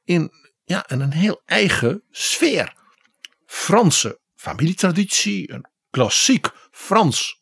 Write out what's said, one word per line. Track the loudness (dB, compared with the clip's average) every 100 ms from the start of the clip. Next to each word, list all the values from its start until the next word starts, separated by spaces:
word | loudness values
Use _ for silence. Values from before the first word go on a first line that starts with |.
in, | -2 0 0 _ _ _
ja, | -6 -6 -4
in | -2
een | -2
heel | 0 0 -2 -2
eigen | 0 2 2 0 -2 -8
sfeer. | -6 -4 0 0 0 -4 -10 _ _ _ _ -20 _ _
Franse | -8 2 4 6 2 -2 -8 _ _
familietraditie, | -12 -2 -2 0 0 0 0 -2 -2 -4 -8
een | -12 -18 _ _
klassiek | 0 2 2 2 2 0 -10 _
Frans, | -18 -2 2 2 0 -4 -10